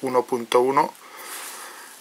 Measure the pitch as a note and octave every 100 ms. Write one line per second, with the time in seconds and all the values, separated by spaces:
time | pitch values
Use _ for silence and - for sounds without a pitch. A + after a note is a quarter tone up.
0 | C3 B2+ A#2+ B2 A#2 B2 B2+ C#3 D#3+ -
1 | - - - - - - - - - -